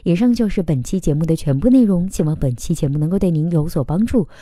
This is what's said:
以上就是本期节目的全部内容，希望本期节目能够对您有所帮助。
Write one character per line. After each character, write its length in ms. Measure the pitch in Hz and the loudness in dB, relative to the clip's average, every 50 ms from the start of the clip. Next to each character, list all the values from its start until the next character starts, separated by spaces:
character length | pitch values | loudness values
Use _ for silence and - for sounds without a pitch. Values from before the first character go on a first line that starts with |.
| - | -2
以 100 | - 170 | -2 0
上 180 | 175 240 247 | 2 2 2
就 160 | 240 226 226 202 | 2 2 0 0
是 140 | - 208 | 0 -2
本 220 | 170 160 151 127 120 | -2 0 -2 -2 -2
期 160 | - - - | -4 -4 -2
节 120 | - 143 | 0 0
目 120 | 143 151 165 | 0 0 0
的 100 | 160 165 | 0 0
全 240 | - - 151 135 135 | 0 0 -2 0 2
部 100 | 170 247 | 2 4
内 120 | 254 262 | 4 4
容， 260 | 240 202 185 170 175 190 | 4 4 2 0 -2 -4
希 140 | - - | -2 -2
望 140 | 165 151 156 | -2 -2 0
本 180 | - 143 131 120 | 0 -2 -2 -2
期 180 | - - - | -4 -4 -4
节 140 | 170 - 156 | -4 -2 -2
目 100 | 143 139 | -2 0
能 140 | 151 151 160 | 0 -2 0
够 80 | 185 196 | 0 0
对 120 | 196 180 | 0 0
您 200 | 165 151 156 175 | 0 0 0 0
有 180 | 170 156 147 - | 0 0 0 0
所 140 | - 165 | -2 -4
帮 240 | 127 - 147 180 226 | -2 -2 -2 -2 0
助。 220 | 233 - 240 165 - - - | 0 0 0 -2 -2 -8 -20